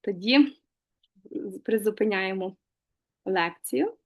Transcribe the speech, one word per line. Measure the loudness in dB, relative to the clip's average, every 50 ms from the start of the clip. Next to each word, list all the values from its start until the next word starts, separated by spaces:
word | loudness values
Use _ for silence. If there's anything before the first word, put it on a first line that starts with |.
тоді | -4 -6 -6 -4 0 4 6 6 6 4 2 _ _ _ _ _ _ _ _ _ _ _ _ _ _ -14 -12 -10 -10 -10 -12 -10 _
призупиняємо | 0 0 2 2 0 0 2 0 0 0 0 -2 -2 -4 -4 -6 -6 -8 _ _ _ _ _ _ _ _ _ _ _ _ _ _
лекцію. | -2 0 0 0 0 -4 _ -10 -4 -2 -2 -2 -2 -4 _ _